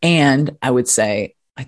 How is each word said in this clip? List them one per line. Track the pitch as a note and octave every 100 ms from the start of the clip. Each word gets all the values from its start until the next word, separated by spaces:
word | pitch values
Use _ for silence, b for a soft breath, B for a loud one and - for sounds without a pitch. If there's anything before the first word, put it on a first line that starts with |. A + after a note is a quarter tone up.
And | E3+ E3 C#3+ C3+ D3 -
I | C3
would | B2 B2
say, | - G#2+ G#2 F#2+ - _
I | -